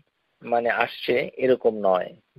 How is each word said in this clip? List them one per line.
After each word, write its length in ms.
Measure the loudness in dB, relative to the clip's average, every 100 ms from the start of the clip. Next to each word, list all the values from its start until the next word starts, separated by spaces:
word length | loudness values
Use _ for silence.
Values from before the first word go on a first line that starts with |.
| _ _ _ _
মানে 280 | -2 0 0
আসছে 460 | 0 -2 -4 -2 -2 -2 -2
এরকম 380 | 0 2 0 0
নয়, 280 | 0 0 -2 -12 _